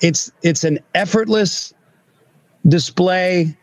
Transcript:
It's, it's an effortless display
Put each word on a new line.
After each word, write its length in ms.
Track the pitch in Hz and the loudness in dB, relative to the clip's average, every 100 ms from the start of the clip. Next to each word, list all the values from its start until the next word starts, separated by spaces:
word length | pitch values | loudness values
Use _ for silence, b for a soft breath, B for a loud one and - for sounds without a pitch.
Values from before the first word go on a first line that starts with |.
It's, 320 | 170 147 - _ | 0 0 -8 _
it's 220 | 175 151 | -2 0
an 160 | 160 151 _ | -2 -4 _
effortless 760 | 175 196 220 220 214 190 - - _ _ _ _ _ _ _ _ _ 156 | -4 0 -2 0 0 0 -4 -12 _ _ _ _ _ _ _ _ _ 2
display 880 | 165 - - 180 185 185 180 160 147 | 2 0 -2 0 0 0 0 -2 -6